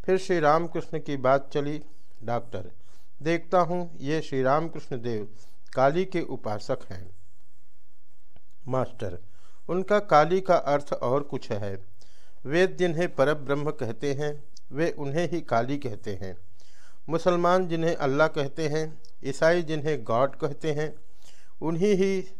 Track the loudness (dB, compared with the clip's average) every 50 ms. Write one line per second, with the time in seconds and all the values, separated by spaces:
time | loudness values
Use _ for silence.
0 | 2 2 0 0 2 0 0 4 4 4 4 4 2 0 -2 -4 -4 -2 -4 -4
1 | -2 -2 -2 0 4 4 4 4 4 0 -2 0 0 0 -2 -2 -4 -4 -4 -4
2 | -4 -4 -4 -4 -2 -2 -2 -2 -2 -2 -4 -4 -4 -4 -4 -4 -6 -6 -6 -6
3 | -6 -4 -4 -2 0 0 0 0 0 2 4 4 4 4 2 0 -2 -2 -4 -4
4 | -2 0 0 0 0 0 0 2 2 4 4 2 2 0 -4 -4 -4 -4 -4 -2
5 | -2 -2 -2 -2 -2 -4 -4 -4 -4 -4 -4 -4 -4 -2 2 4 4 4 4 2
6 | 0 0 0 -2 -2 -2 -2 -2 -2 -2 -2 -2 0 -2 -2 -2 -2 -4 -4 -4
7 | -4 -4 -4 -4 -4 -4 -4 -4 -4 -4 -4 -4 -4 -4 -4 -4 -4 -4 -4 -4
8 | -4 -4 -4 -4 -4 -4 -4 -4 -4 -4 -4 -4 -4 -2 0 0 0 -2 -2 -4
9 | -4 -2 -2 -4 -4 -4 -4 -4 -4 -4 -4 -4 -4 -2 -2 -2 2 2 2 2
10 | 4 6 6 6 8 6 4 0 4 4 4 4 4 4 2 2 2 0 -2 -2
11 | 0 0 2 0 0 0 -4 -4 -2 -2 -2 -2 -2 -2 -4 -4 -4 -4 -4 -4
12 | -4 -4 -4 -4 -4 -4 -4 -4 -4 0 2 4 2 2 2 0 0 2 2 2
13 | 0 0 2 2 4 4 4 0 0 0 0 0 0 -2 -2 -2 -2 -2 -2 -2
14 | -2 -2 0 0 0 -2 -2 -2 -4 -4 -4 -4 -4 -4 -2 0 0 0 0 -2
15 | -2 -2 0 0 0 0 -2 -2 -2 2 2 2 2 2 0 -2 -2 -2 -4 -4
16 | -4 -4 -4 -2 -2 -4 -4 -4 -4 -4 -4 -4 -4 -4 -4 -4 -4 -4 -4 -4
17 | -2 0 -2 2 2 2 2 4 4 4 4 4 4 2 0 0 2 0 0 2
18 | 0 0 4 4 4 4 4 0 0 0 -2 -2 -2 0 0 0 -2 -2 -4 -4
19 | -4 -4 -4 -4 -4 -4 0 4 4 4 4 4 2 0 -2 -2 0 0 0 0
20 | 0 0 2 2 2 2 0 -2 -2 -2 -2 -2 -2 -2 0 0 -2 -2 -4 -4
21 | -4 -4 -4 -4 -4 -4 -4 -4 -4 -4 -4 -2 -2 0 0 2 4 4 4 4
22 | 4 2 2 0 -2 -4 -4